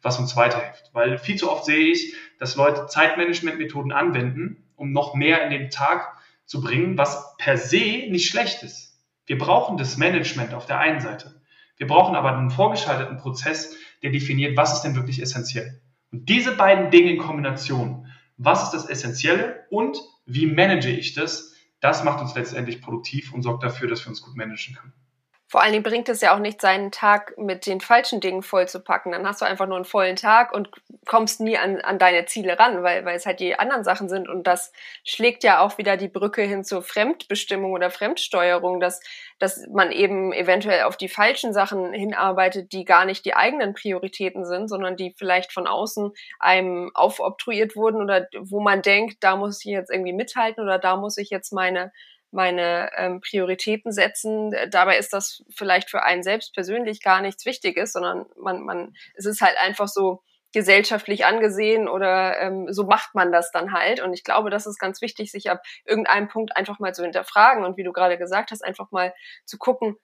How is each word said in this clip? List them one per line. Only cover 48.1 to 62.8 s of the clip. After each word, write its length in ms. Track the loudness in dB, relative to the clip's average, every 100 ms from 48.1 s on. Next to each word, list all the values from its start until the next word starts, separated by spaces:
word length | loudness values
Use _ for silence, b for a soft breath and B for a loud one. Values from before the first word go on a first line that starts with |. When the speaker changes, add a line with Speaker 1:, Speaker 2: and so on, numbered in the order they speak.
| 0 0 -12
Speaker 2:
wo 220 | -8 -2
man 200 | 2 2
denkt, 360 | 4 2 2 0
da 160 | 2 2
muss 300 | -2 -6 -6
ich 60 |
jetzt 180 | -6 -4
irgendwie 220 | -4 -4
mithalten 500 | -4 -6 -2 -2 -2
oder 160 | -2 0
da 160 | 2 0
muss 220 | -2 -8
ich 120 | -6
jetzt 220 | -8 -6
meine 400 | -2 0 0 -4 b b b b
meine, 580 | -2 0 0 0 0 -2 -4
ähm, 240 | -4 -6
Prioritäten 680 | -4 -2 -2 -2 -2 -4 -4
setzen. 640 | 0 0 0 -6 -4 -4 -4 0
Dabei 280 | 2 4 4
ist 160 | 2
das 300 | -4 -6 -12 _
vielleicht 400 | -10 0 0 0
für 140 | -2
einen 200 | 0 0
selbst 300 | 0 -4 -4
persönlich 480 | -8 -6 -4 -4 -4
gar 200 | 2 2
nichts 240 | 2 -6 -8
Wichtiges, 480 | -4 -4 -2 -4
sondern 320 | -2 -4 -4 -8 _
man, 220 | -8 -6
man, 300 | -6 -8 -8 B B -10
es 100 | -8
ist 160 | 2
halt 140 | 2 4
einfach 240 | 0 0 -4
so 340 | 0 0 0 _ _ _
gesellschaftlich 720 | -2 6 6 6 -2 -4 0 2
angesehen 600 | 4 0 2 2 2 2
oder, 500 | 0 2 2 0 0
ähm, 260 | -4 -4 -6
so 160 | -4